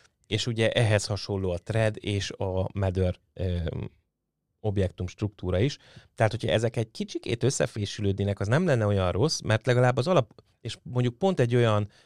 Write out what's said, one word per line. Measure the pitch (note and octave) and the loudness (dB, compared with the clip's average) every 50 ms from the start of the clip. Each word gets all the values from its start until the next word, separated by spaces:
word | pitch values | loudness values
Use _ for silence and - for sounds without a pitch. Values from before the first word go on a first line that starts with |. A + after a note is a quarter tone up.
| _ _ _ _ _ - | _ _ _ _ _ -4
és | G#2 A2 - B2 | -2 -2 -2 -2
ugye | A2+ A2 A2+ A2 | 0 2 2 2
ehhez | - - A#2+ G#2 G#2+ G2+ - | 2 2 4 4 4 2 2
hasonló | - G#2 F#2 - - G#2 F#2+ F#2+ F#2 | 0 -4 -4 -4 -4 -4 -2 -2 -2
a | F2 E2+ | -4 -4
thread | - - G#2+ A2 A2 A2 G#2+ - | -4 -4 0 0 0 0 0 -4
és | - - G#2 G2 F#2 - | -4 -4 -2 -2 -4 -4
a | - - G2 F#2+ F#2 F#2 F#2 - - | -6 -6 -4 -2 -2 -2 -2 -2 -2
Matter, | G2 G2 F#2+ F2+ F#2+ F#2 F2+ F2+ - _ _ - | -2 -2 0 2 2 0 0 0 -4 _ _ -8
öm, | - F2+ F#2 F2 E2+ E2 D#2 - - - - - _ _ _ _ _ _ _ _ _ _ _ _ _ | -6 -4 -2 -2 -2 -2 -4 -4 -6 -8 -10 -12 _ _ _ _ _ _ _ _ _ _ _ _ _
objektum | - G#2+ G2 G2+ F#2+ F2 - - F#2 F#2 | -4 -2 0 2 0 0 -2 -4 -8 -8
struktúra | - - G#2+ G2 - - - F2+ F2+ F2+ | -6 -4 -6 -6 -4 -6 -4 0 0 2
is. | A2+ D3 - - _ - - - - _ _ | 2 0 -2 -4 _ -20 -20 -20 -20 _ _
Tehát, | - A#2 G#2+ | 0 0 0
hogyha | - - - - | 0 -2 -2 0
ezek | D#2 A2 A#2 A2+ - | 0 2 0 0 -2
egy | A#2+ A2 - | -2 -4 -4
kicsikét | - - G#3 - - E4+ - - A2+ A#2 - | -6 -8 -8 -6 -8 -8 -6 -6 -4 0 0
összefésülődnének, | - - - - - - G#2+ G2+ - - - G#2 G2+ G2 G2+ G2+ G2 G2+ - | 0 0 0 -2 -2 -2 -4 -6 -6 -4 -2 -2 -2 0 0 0 -2 -2 -2
az | G2+ G2+ | -2 0
nem | B2 D#3 F#3 | 0 2 2
lenne | F3 C3+ A#2 G#2+ | 2 2 2 2
olyan | G#2 G#2 G2 F#2 F2+ | 2 2 2 2 2
rossz, | F2 F#2 B2 E3 - - | 2 2 0 0 0 -2
mert | - B2+ A2 A2 - | 0 0 0 0 2
legalább | B2+ B2 B2 B2+ B2 B2 C3 | 2 2 4 4 4 2 2
az | B2 E3+ | 0 2
alap, | F#3 D3+ A#2+ - _ - - _ _ _ | 2 2 2 0 _ -20 -20 _ _ _
és | - A#2 - - - | -12 -12 -12 -12 -10
mondjuk | - B2 B2 B2 B2 A#2+ - | -6 -2 0 0 0 0 0
pont | F#3 G3 F#3 - | 0 0 2 2
egy | B2+ A#2 B2 | 2 2 4
olyan | B2 A#2+ A2+ G#2+ G#2 G#2 - _ _ _ | 4 4 4 4 2 0 -2 _ _ _